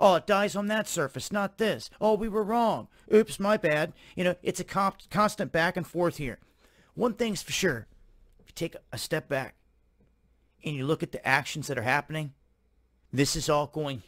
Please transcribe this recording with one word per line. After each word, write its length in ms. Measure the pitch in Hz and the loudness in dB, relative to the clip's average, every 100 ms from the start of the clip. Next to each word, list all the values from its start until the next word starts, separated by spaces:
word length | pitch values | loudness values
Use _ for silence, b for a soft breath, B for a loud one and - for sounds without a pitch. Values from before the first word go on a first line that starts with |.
Oh, 160 | 202 170 | 6 6
it 100 | - | 4
dies 300 | 196 208 202 | 2 2 -2
on 100 | 208 | -2
that 200 | 220 208 | -2 -2
surface, 420 | 170 143 131 - | -2 -2 -4 -6
not 280 | 104 98 - | -4 -4 0
this. 300 | 220 127 - B | 0 0 -6 B
Oh, 140 | 214 | 2
we 140 | 214 220 | 2 0
were 140 | 208 | -2
wrong. 460 | 202 233 226 143 104 b b | 0 2 2 0 -6 b b
Oops, 260 | 214 214 - | 6 6 -2
my 180 | 196 214 | 0 2
bad." 360 | 165 151 165 - B - | 2 2 0 -6 B -2
You 80 | |
know, 120 | 180 175 | -2 0
it's 180 | - 165 | -4 -6
a 40 | |
comp-, 440 | 175 190 196 - - | -4 -2 -2 -2 -6
constant 420 | 190 208 - 165 | 0 0 0 -2
back 240 | 165 170 185 | 0 0 -2
and 100 | 160 | -6
forth 300 | 165 175 160 | 0 0 0
here. 220 | 135 101 b b b b b | -8 -10 b b b b b
One 200 | - 233 | -4 -2
thing's 280 | - 233 190 | 0 -4 -4
for 100 | - | -6
sure. 340 | - 180 120 - - - _ - _ | -2 0 -2 -8 -20 -20 _ -20 _
If 80 | - | -20
you 40 | |
take 220 | - 131 - - | -8 -8 -10 -14
a 60 | 127 | -10
step 300 | - 156 - | -4 -6 -4
back 260 | 135 127 - _ _ _ _ _ _ _ _ _ _ | -6 -6 -12 _ _ _ _ _ _ _ _ _ _
and 100 | - | -8
you 120 | 143 135 | -4 -2
look 160 | 156 | -2
at 100 | - | -2
the 140 | - - | -6 0
actions 420 | 135 - 151 143 | 0 0 -8 -6
that 100 | 123 | -4
are 40 | |
happening, 520 | 117 143 - 156 147 - _ _ _ _ _ _ - | 0 -2 -2 -8 -8 -12 _ _ _ _ _ _ -8
this 240 | 123 139 165 | 0 0 0
is 120 | - | 0
all 180 | 147 147 | 0 0
going 360 | 156 147 127 | -6 -6 -8